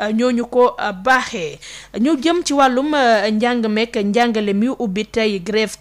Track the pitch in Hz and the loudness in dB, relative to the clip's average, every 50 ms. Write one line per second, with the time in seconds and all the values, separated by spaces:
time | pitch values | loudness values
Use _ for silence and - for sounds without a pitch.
0 | 208 214 220 220 247 254 247 233 233 240 247 247 247 240 - - - 208 196 185 | -4 -2 0 0 0 2 0 0 -2 0 2 2 4 4 2 -2 -6 -6 -6 -4
1 | 190 254 262 254 247 - - 196 165 147 - - - - - - - - - 202 | 0 2 2 2 0 -2 -6 -8 -8 -8 -10 -12 -18 -20 -20 -20 -20 -12 -4 -2
2 | 233 294 330 262 240 330 339 349 339 - 277 285 269 262 247 254 277 302 302 285 | 0 2 2 2 2 0 0 0 -2 -2 2 4 4 4 4 0 0 0 0 2
3 | 262 233 226 208 196 220 214 214 240 240 247 240 220 220 214 214 233 233 - 226 | 4 4 4 4 2 0 0 0 0 0 0 0 0 0 0 0 -2 -2 -2 -2
4 | 202 202 208 233 240 240 214 220 214 202 202 202 226 262 269 - 247 202 180 214 | -2 0 2 2 2 2 0 0 0 0 0 0 0 0 -2 -2 -4 -4 -4 -4
5 | 208 - - 233 220 220 202 190 170 214 202 220 220 208 - - | -6 -4 -2 -2 0 0 -2 -2 -4 -2 0 0 0 -2 -4 -6